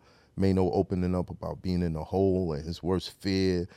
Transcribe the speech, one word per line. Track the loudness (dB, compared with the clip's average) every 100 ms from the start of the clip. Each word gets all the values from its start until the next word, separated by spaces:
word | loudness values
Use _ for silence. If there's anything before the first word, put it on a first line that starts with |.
| _ _ _ 0
Mano | 2 4 4
opening | 2 0 0 0
up | -2 -4
about | -8 -8 -6
being | -2 0
in | 0
the | -4
hole, | -2 2 2 2 0
and | -4
his | -6 -6
worst | -2 -2 -4 -8
fear | -2 0 2 0 -4